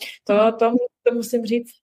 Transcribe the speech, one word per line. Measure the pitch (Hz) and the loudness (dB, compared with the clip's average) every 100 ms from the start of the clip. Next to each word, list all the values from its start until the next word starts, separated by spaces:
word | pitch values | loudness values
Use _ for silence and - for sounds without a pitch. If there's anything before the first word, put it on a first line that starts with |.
| - - | -18 -14
To, | - 208 220 220 | -2 2 2 2
to, | 233 240 - - | 2 2 -2 -2
to | 240 233 | -2 -2
musím | 233 240 214 | -2 -4 -2
říct. | 240 233 - | -4 -4 -14